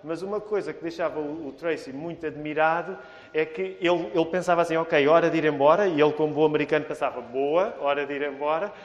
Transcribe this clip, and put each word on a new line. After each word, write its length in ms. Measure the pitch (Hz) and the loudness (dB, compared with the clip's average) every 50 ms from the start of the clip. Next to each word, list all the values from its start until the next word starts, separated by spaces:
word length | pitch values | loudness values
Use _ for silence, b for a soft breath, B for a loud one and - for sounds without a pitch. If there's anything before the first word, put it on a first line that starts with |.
| - | -10
mas 180 | 151 165 156 | -8 -8 -6
uma 180 | 180 196 208 208 | -6 -6 -6 -6
coisa 320 | 208 - 208 196 151 156 | -4 -4 -4 -4 -4 -4
que 100 | 151 - | -8 -8
deixava 380 | 160 170 160 - 175 156 135 156 | -8 -8 -6 -4 -4 -4 -4 -4
o, 280 | 151 147 151 160 156 135 | -6 -6 -8 -8 -10 -12
o 40 | |
Tracy 400 | 131 - 160 170 160 135 - 131 | -12 -6 -4 -4 -4 -4 -6 -10
muito 340 | 127 139 156 170 165 - 160 | -10 -10 -8 -10 -8 -8 -8
admirado 720 | 156 135 147 151 151 151 151 156 160 165 170 175 180 190 B B B B B B B - | -8 -8 -8 -8 -4 0 2 2 2 2 0 -2 -6 -10 B B B B B B B -2
é 100 | 156 156 | -2 -2
que 340 | 156 - 190 190 190 185 - | -2 -2 -6 -6 -6 -6 -2
ele, 300 | - 170 175 170 170 - - | 0 2 2 2 0 0 0
ele 120 | 170 165 | 0 0
pensava 360 | 165 175 185 170 180 175 170 | 0 -2 -2 0 2 2 2
assim, 160 | 170 - 160 160 | 2 2 0 0
"Ok, 300 | 165 165 170 151 139 143 | 0 2 4 4 6 6
hora 240 | 160 170 170 165 | 6 6 6 4
de 60 | 151 165 | 2 2
ir 80 | 151 | 2
embora", 420 | 151 147 139 139 147 160 202 208 190 | 2 2 4 6 6 6 6 4 2
e 120 | 165 143 | 4 4
ele 140 | 151 151 143 | 4 4 4
como 200 | - 156 151 143 | 2 0 0 2
bom 120 | 147 156 | 2 2
americano 400 | 156 151 147 147 143 156 151 147 | 4 4 2 0 0 0 0 0
pensava, 360 | - 151 - 147 131 - 127 | -4 -4 -4 -4 -4 -4 -6
"Boa, 540 | 120 117 120 131 139 143 151 175 196 233 220 - | -10 -6 -4 -2 0 2 2 2 2 0 -2 -2
hora 260 | 151 143 143 143 143 | -2 0 0 0 -2
de 80 | 139 143 | -2 -4
ir 80 | 139 | -4
embora." 500 | 147 147 135 135 147 147 156 165 190 208 B B B | -4 -4 -4 -4 -2 -2 -2 -2 -2 -6 B B B